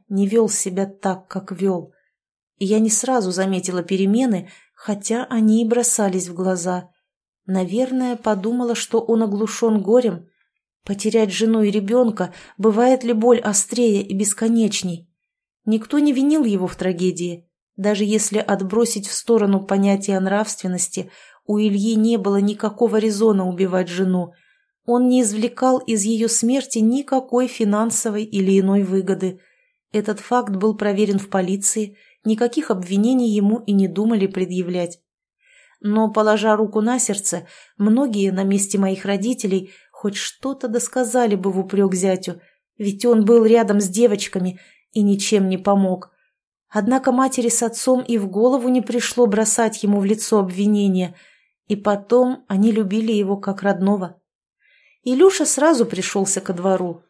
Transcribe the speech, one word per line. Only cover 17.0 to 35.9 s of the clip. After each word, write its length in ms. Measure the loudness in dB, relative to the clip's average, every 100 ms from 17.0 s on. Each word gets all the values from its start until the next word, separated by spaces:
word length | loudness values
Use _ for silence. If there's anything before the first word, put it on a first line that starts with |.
| -2 -2 -6 -8 _ _ _
Даже 280 | -4 -2 0
если 360 | 0 0 0 -2
отбросить 680 | -2 -2 0 0 0 -2 -6
в 60 |
сторону 500 | -6 0 2 4 0
понятия 560 | 0 0 2 0 -2 -2
нравственности, 920 | 0 -2 -2 -6 -6 -6 -6 -8 -12 -18 -20 _
у 140 | -4 0
Ильи 360 | 2 0 0
не 220 | 2 2 2
было 200 | 0 0
никакого 600 | 0 -2 -6 0 0 2
резона 500 | 0 2 2 2 0
убивать 400 | -2 -2 -2 -2
жену. 460 | -2 0 0 -4 -12 _ _ _ _
Он 220 | -2 2 4
не 140 | 4
извлекал 560 | 2 0 -4 0 0 2
из 260 | 0 -2
её 240 | 0 0 0
смерти 520 | 0 0 0 -2 0
никакой 680 | 2 0 0 -2 0 0 0
финансовой 760 | -2 0 0 0 -2 -2 -4
или 360 | -4 -2 2 2
иной 240 | 4 2
выгоды. 560 | 2 0 -2 -2 -4 -8 _ _ _ _ _
Этот 280 | -4 -4 -6
факт 360 | -2 -2 -2
был 200 | -2 -2
проверен 440 | 0 -2 0 0 0
в 100 | -2
полиции – 680 | -2 -2 -2 -2 -4 -6 -12 _ _
никаких 480 | -4 0 0 -2 -4
обвинений 580 | -4 -2 0 2 2 2
ему 300 | 2 2 0
и 140 | 0
не 140 | 0 2
думали 400 | 0 0 0 0
предъявлять. 720 | -2 -4 -4 -4 -4 -4 -8 _ _ _ _ _ _ _ _
Но, 300 | -2